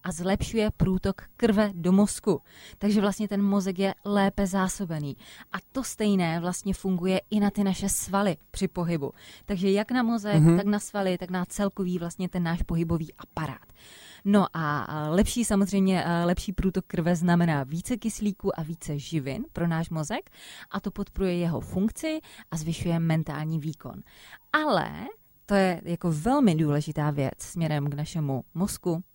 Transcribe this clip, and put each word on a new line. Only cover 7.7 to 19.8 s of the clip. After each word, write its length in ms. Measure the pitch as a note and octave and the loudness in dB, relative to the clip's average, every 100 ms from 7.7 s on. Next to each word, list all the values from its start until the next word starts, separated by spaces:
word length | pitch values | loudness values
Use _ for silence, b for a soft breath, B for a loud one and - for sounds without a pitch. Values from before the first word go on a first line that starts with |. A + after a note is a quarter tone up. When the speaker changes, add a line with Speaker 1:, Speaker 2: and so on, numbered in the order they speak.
| F#3 G3 | 0 -2
Speaker 1:
svaly 480 | - - G3 G#3 D#3 _ | -2 -2 0 0 -2 _
při 160 | - F#3+ | -4 -4
pohybu. 440 | - E3+ E3+ C#3 - B B - | -2 -2 -2 -4 -8 B B -6
Takže 260 | G3 G3 | -2 2
jak 200 | G3 A3 | 2 2
na 120 | B3 | 0
mozek, 320 | A3+ A#3 G#3 D#3+ | 0 0 2 6
Speaker 2:
Mhm. 220 | D#3 E3+ | 8 6
Speaker 1:
tak 80 | G3+ | 4
na 140 | G#3 | 0
svaly, 380 | - G3+ F#3+ F3+ | -2 -2 0 -2
tak 120 | F3+ | -4
na 160 | F#3 F3 | -4 -4
celkový 540 | - G3+ - F3+ F3+ | -2 -2 -2 -2 -2
vlastně 300 | E3+ - F3+ | -4 -6 -4
ten 140 | F3+ | -2
náš 180 | E3+ E3+ | 0 0
pohybový 500 | - E3 E3 E3+ D#3 | 0 0 0 0 -2
aparát. 540 | - - - D3+ - - B B B B B G3 | -12 -12 -8 -8 -10 -18 B B B B B 4
No 200 | G3+ F#3 | 4 4
a, 260 | E3 D3+ D3 | 0 -2 -2
a 280 | - D3+ D3+ | -4 -4 0
lepší 360 | F3 G#3+ B3 A3 | 2 2 0 0
samozřejmě, 580 | G3+ G3 G3 F#3+ F#3 E3 | 2 2 2 2 2 0
a 200 | E3+ F3 | 0 0
lepší 280 | F#3 - | 0 -2
průtok 320 | F#3 F#3+ F#3+ - | -2 0 -2 -4
krve 280 | - E3 F3 | -2 0 2
znamená 480 | F3+ F3 F3 D3 | 4 4 4 0
více 340 | C3 E3 - A#3+ | -2 -6 -6 -4
kyslíku 640 | A3+ - G#3 F#3+ G3 - | -4 -2 -4 -2 -4 -4
a 40 | |
více 360 | D#3 E3 - C#3+ | -8 -8 -8 -8
živin 460 | - D#3+ C3 - D4 | -4 -4 -4 -6 -8
pro 140 | - E3+ | -4 -2
náš 220 | E3 | -2